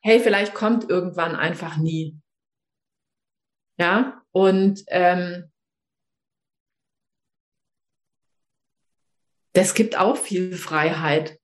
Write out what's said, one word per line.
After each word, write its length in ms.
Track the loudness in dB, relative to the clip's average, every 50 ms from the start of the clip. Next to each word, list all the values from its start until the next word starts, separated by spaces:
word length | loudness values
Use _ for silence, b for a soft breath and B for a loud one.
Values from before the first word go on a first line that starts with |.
hey, 180 | _ 4 4 4
vielleicht 360 | 6 4 2 2 0 -4 -6
kommt 340 | -4 0 0 0 0 0 -2
irgendwann 480 | -2 -2 -2 -4 -4 -4 -4 -4 -4
einfach 400 | -4 -4 -4 -4 -6 -10 -8 -6
nie. 420 | -4 -4 -2 -2 -4 -6 -8 -12 -16 _ _ _ _ _ _ _ _ _ _ _ _ _ _ _ _ _ _ _ _ _ _ _ _ _ _ _ _ _ _ _ -2
Ja, 440 | 0 2 2 2 0 -2 -6 -16 _ _ _
und, 500 | 2 4 4 4 4 2 2 0 -2 -8 -4
ähm, 640 | -2 2 2 2 2 2 -2 -6 -8 -12 -16 -20 _ _ _ _ _ _ _ _ _ _ _ _ _ _ _ _ _ _ _ _ _ _ _ _ _ _ _ _ _ _ _ _ _ _ _ _ _ _ _ _ _ _ _ _ _ _ _ _ _ _ _ _ _ _ _ _ _ _ _ _ _ _ _ _ _ _ _ _ _ _ _ _ _ _ _ _ _ _ _ _ _
das 220 | 2 2 2 2
gibt 240 | 0 0 0 2 0
auch 180 | 0 0 0
viel 380 | -2 -4 -6 -4 -4 -4 -4 -6
Freiheit 840 | -10 -10 -4 -2 0 0 0 0 -2 -2 0 0 0 -2 -4 -12 _